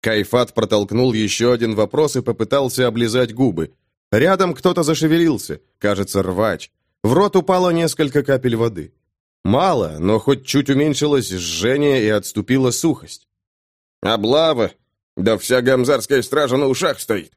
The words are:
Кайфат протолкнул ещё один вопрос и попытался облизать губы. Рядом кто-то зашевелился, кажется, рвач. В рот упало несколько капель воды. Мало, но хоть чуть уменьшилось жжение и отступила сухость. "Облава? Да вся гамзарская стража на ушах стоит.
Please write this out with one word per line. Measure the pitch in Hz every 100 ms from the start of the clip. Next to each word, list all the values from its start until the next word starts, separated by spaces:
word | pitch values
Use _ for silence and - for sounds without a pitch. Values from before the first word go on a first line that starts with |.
Кайфат | 117 110 98 120 120
протолкнул | - 110 107 101 110 127
ещё | 110 104 - 120
один | 120 113 107
вопрос | 104 135 151 131
и |
попытался | 120 113 110 139 135 127 127
облизать | 113 117 120 120
губы. | 110 131 82 78 _ _ _ _
Рядом | 107 160 190 185
кто-то | 147 185 175
зашевелился, | 151 160 160 165 165 120 - 73 _ _
кажется, | 104 98 98 98
рвач. | 92 92 110 85 - _ _ _
В | 104
рот | 139 202 190
упало | 170 185 180
несколько | 165 165 - 151 139
капель | 139 131 127 113
воды. | 117 95 73 _ _ _ _ _ 90
Мало, | 123 190 147 85 78
но | 87 110
хоть | - 139
чуть | - 139 135
уменьшилось | 139 151 135 151 143 95
жжение | 92 85 82 107 139 147 135
и | 107
отступила | 107 - - 98 131 127
сухость. | 117 165 139 - - _ _ _ _ _ _ _ _
"Облава? | - 113 107 143 160 139 101 - _ _ _ -
Да | 95 110
вся | - 127
гамзарская | 123 131 123 135 - 139
стража | - 143 143 131
на | 139
ушах | 127 175 131
стоит. | - 104 78